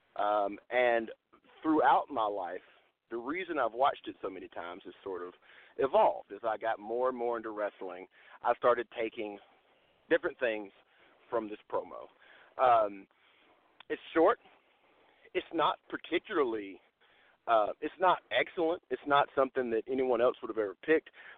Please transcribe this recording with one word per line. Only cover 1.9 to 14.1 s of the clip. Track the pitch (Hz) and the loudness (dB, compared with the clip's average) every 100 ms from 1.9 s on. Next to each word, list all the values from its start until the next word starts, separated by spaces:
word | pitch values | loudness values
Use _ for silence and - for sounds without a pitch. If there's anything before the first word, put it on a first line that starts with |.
| 175 - | 4 2
my | 131 107 | -2 -2
life, | 101 87 92 - _ _ _ - | -2 -6 -10 -14 _ _ _ -10
the | 117 | -10
reason | 120 175 175 156 | -6 -8 -4 -2
I've | 117 | -2
watched | 117 135 123 113 | 2 0 0 -12
it | - | -10
so | 98 | -10
many | 90 90 | -10 -14
times | 101 85 92 | -12 -12 -12
has | 92 - | -16 -14
sort | 101 90 90 | -10 -10 -10
of | - _ - - - | -16 _ -20 -14 -2
evolved. | 135 196 180 - - | 2 4 4 2 -10
As | 101 | -8
I | 113 107 | -6 -4
got | 113 104 | -4 -4
more | 104 120 127 | -4 -2 0
and | 127 | 0
more | 120 117 | -4 -4
into | 110 | -6
wrestling, | 104 101 - 95 90 92 _ - - | -6 -6 -6 -12 -12 -16 _ -20 -6
I | 117 | -2
started | 120 127 120 117 - | 2 4 4 0 -4
taking | 113 - 104 104 - _ _ _ _ _ - | -6 -6 -10 -10 -18 _ _ _ _ _ -2
different | 165 170 - | 0 0 -4
things | 123 107 98 _ _ _ _ _ - | -2 -2 -6 _ _ _ _ _ -6
from | 120 107 | -4 -4
this | 104 - | -12 -6
promo. | 98 87 58 - _ - - - - | -6 -6 -14 -16 _ -20 -20 -14 2
Um, | 127 117 104 98 98 _ _ _ _ _ _ _ - | 6 6 4 -4 -18 _ _ _ _ _ _ _ -10
it's | 151 - | -10 -2